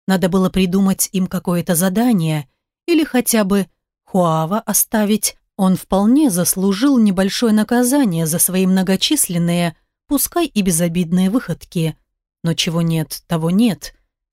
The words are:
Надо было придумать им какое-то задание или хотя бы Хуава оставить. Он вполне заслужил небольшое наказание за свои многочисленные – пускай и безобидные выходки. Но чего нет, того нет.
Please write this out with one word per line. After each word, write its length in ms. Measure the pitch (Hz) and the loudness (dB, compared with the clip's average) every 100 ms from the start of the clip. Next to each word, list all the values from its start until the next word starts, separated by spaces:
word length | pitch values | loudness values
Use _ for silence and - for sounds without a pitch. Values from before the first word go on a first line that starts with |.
| - | -2
Надо 200 | 185 175 | 0 0
было 220 | 190 185 | 0 0
придумать 600 | 185 185 190 196 185 - | 0 0 2 0 0 -4
им 160 | 190 185 | -4 -4
какое-то 480 | 185 185 175 165 165 | -6 -4 -4 -2 0
задание 720 | 190 190 247 208 160 156 139 _ _ _ - | 0 0 2 2 0 -2 -6 _ _ _ -2
или 160 | 330 | 0
хотя 400 | 302 247 240 226 | 2 -2 0 0
бы 240 | 196 202 185 _ _ _ _ | 0 0 -2 _ _ _ _
Хуава 540 | 190 170 160 160 208 | 0 2 0 -2 -4
оставить. 760 | - 196 - 220 208 214 - - _ - | -2 -4 -2 0 2 0 -2 -10 _ -2
Он 200 | 185 185 | 0 0
вполне 560 | - 190 208 269 294 | 0 0 2 4 4
заслужил 680 | 175 170 190 196 196 285 262 | 2 -2 0 0 0 2 4
небольшое 560 | 214 180 196 - 233 | 2 2 -2 0 0
наказание 720 | 214 214 240 247 285 240 165 165 | 2 2 0 2 2 2 0 -2
за 140 | 170 | -2
свои 260 | - 180 185 | -2 0 2
многочисленные – 1120 | 190 180 190 - 302 - 170 170 175 170 - _ _ - | 2 2 0 0 -2 -2 -2 -2 0 -2 -6 _ _ -4
пускай 400 | 277 - 349 339 | -4 -2 -2 -2
и 140 | 214 | -2
безобидные 680 | 190 165 175 165 165 180 185 | -2 0 -2 -2 0 0 0
выходки. 680 | 226 - 160 - 175 160 - _ _ _ _ | 0 -4 -10 -8 -4 -4 -6 _ _ _ _
Но 120 | 165 160 | -4 -2
чего 260 | - 165 | -2 -2
нет, 400 | 165 165 156 - - | -2 -2 -4 -8 -6
того 240 | 165 165 | -4 0
нет. 420 | 185 233 165 - - _ _ _ | 2 2 0 -8 -20 _ _ _